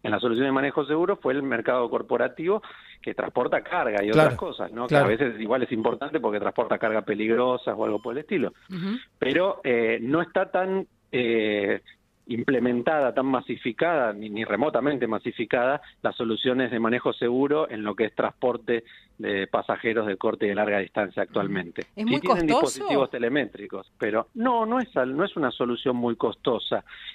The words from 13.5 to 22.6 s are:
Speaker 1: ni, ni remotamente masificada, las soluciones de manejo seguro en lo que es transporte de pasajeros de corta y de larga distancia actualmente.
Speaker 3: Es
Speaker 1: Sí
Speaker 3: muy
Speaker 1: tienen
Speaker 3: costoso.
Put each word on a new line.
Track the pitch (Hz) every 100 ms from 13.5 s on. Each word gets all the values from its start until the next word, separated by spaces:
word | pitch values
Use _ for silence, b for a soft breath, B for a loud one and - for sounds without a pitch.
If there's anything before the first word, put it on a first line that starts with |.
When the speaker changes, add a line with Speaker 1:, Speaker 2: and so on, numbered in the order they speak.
| 113 127 110 165 160 117
Speaker 1:
ni, | 104 107
ni | 104
remotamente | 107 104 147 131 135 143 117
masificada, | 107 123 - 113 127 123 147 B -
las | 117
soluciones | - 117 110 131 127 123
de | 117
manejo | 113 123 139
seguro | - 120 123 143 151 156
en | 110
lo | 104 98
que |
es | 110
transporte | - 110 - 127 120 - 117 b b b -
de | 107 98 98
pasajeros | 117 - 104 117 110 107
de | 95
corta | 113 98
y | 104
de |
larga | 101 107 101
distancia | 92 - 98 98
actualmente. | 95 110 98 92 87 -
Speaker 3:
Es | - -
Speaker 1:
Sí |
Speaker 3:
muy | 220 269
Speaker 1:
tienen | 330 202 160
Speaker 3:
costoso. | 156